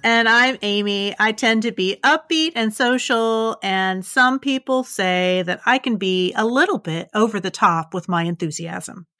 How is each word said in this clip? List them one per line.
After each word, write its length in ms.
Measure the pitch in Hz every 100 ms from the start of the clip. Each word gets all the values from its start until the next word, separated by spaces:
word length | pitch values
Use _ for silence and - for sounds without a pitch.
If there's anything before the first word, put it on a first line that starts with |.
And 260 | 226 233 226
I'm 300 | 233 254 262
Amy. 520 | 208 202 202 202 202 -
I 140 | 214
tend 300 | 220 240 226
to 100 | 226
be 260 | 185 185 202
upbeat 480 | 262 311 - 330 320
and 180 | 240 220
social, 840 | 214 247 254 - 240 226 220 226 -
and 420 | 196 190 190 185
some 340 | 185 - 254 269
people 460 | 277 262 254 262
say 580 | 254 - 185 180 180 185
that 180 | 180 - -
I 120 | 262
can 180 | 262 220
be 360 | 185 185 180 -
a 100 | 220
little 320 | 254 349 359
bit 320 | - 160 180
over 260 | 214 220 208
the 100 | 185
top 420 | - 190 165 160
with 160 | 185 170
my 140 | 175
enthusiasm. 840 | 170 170 165 147 165 180 - - 175 _